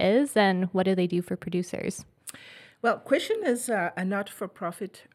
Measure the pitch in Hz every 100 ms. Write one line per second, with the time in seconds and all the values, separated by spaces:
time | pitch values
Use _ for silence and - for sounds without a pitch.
0 | 185 226 285 220 196 185 180 185 185 185
1 | 180 175 175 180 - 175 180 - - -
2 | - _ - - - - - _ 233 -
3 | - 285 - 440 349 240 247 208 175 -
4 | 185 202 196 - 190 - 170 175 185 -
5 | -